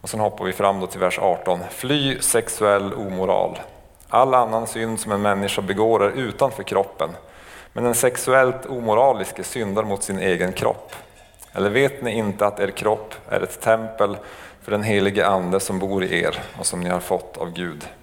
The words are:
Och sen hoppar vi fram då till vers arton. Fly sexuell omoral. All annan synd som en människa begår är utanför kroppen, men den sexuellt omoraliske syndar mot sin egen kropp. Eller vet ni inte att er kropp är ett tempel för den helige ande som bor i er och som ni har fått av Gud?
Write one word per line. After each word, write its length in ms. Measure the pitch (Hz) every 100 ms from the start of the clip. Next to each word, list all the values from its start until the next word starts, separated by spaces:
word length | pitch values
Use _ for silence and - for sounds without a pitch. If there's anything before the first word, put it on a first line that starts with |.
Och 80 | -
sen 100 | 110
hoppar 260 | 107 - 95
vi 80 |
fram 260 | 92 101 98
då 80 | 92
till 120 | 95
vers 200 | 90 -
arton. 400 | 98 82 - 87 87
Fly 500 | - 127 147 139 131
sexuell 720 | - 117 113 - 107 101 98
omoral. 680 | - 101 92 95 95 92 - - - - - -
All 240 | 113 135
annan 340 | 127 117 113 113
synd 320 | 113 113 110
som 120 | 107
en 100 | 101
människa 400 | 104 98 98 -
begår 420 | 98 101 110 110
är 80 | 101
utanför 520 | 135 123 - 135 123
kroppen, 460 | 98 98 98 - 80 87 - - - - -
men 100 | -
den 120 | 120 117
sexuellt 720 | 127 123 - 131 131 123 -
omoraliske 760 | 127 113 107 135 113 92 -
syndar 400 | 92 131 104 101
mot 200 | 107 98
sin 160 | - 95
egen 340 | 92 87 90
kropp. 420 | 98 113 - - - - - - - -
Eller 160 | 98 101
vet 320 | 110 139 135
ni 100 | 120
inte 360 | 110 104 98 104
att 120 | 101
er 120 | 98
kropp 420 | - 107 107 - - -
är 120 | 101
ett 200 | - -
tempel 560 | 110 110 110 113 104 98 - - - -
för 100 | -
den 120 | 104
helige 440 | 107 101 98 98 95
ande 320 | 95 87 95
som 200 | - 95
bor 240 | 95 98
i 180 | 90 85
er 180 | 82 - - -
och 60 | -
som 140 | 90
ni 100 | 87
har 100 | 90
fått 380 | - 92 - -
av 160 | 71
Gud? 340 | 85 87 76 78 -